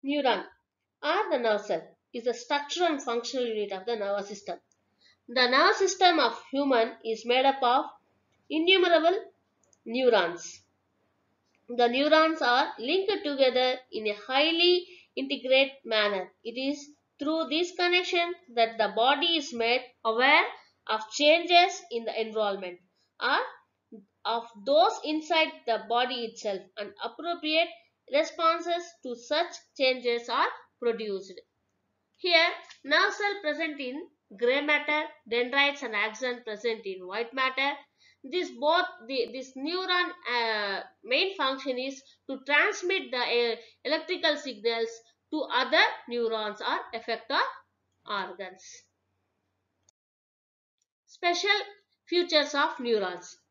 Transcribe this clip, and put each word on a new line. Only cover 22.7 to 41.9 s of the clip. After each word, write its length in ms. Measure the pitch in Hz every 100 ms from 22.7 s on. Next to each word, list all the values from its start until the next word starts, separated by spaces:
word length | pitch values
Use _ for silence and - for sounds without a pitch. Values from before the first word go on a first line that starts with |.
| 175 _ _ _ _
or 180 | 240 302 508 - _ _ _ 220 - _
of 200 | - 233 233 208 202
those 260 | 294 381 -
inside 440 | 294 311 311 330 311 - -
the 120 | 220 202
body 380 | 233 247 254 226
itself, 340 | 220 214 196 - -
and 160 | 208 -
appropriate 680 | 233 - 320 339 302 311 330 - _ _ _
responses 720 | 277 311 - 330 339 339 349 339 -
to 120 | 262
such 320 | 233 - 302 349 - _ -
changes 500 | 262 254 240 240 240
are 200 | 240 359 - - _
produced. 540 | 233 208 214 190 196 180 _ _ _ _ _ _ _ _
Here, 320 | 359 330 339 359 - -
nerve 300 | 269 302 392
cell 200 | - 403 403
present 380 | 302 285 320 285
in 260 | 262 277 453 _ _ 196
gray 220 | 240 269
matter, 440 | 294 294 294 302 311 - -
dendrites 540 | 233 247 277 285 285
and 120 | 254
axon 480 | 214 214 208 254 240
present 380 | 226 208 240 220
in 220 | 196 185 180
white 260 | 202 233
matter. 400 | 262 262 262 277 302 - _ _ _
This 280 | 269 330 302
both 340 | 247 294 339 359 359 226
the, 200 | 269 220
this 200 | 247 262 262
neuron, 540 | 285 359 370 359 349 - -
uh, 500 | 240 226 214 202 190 - _
main 320 | 214 262 381 381
function 420 | 269 269 277 247
is 240 | 262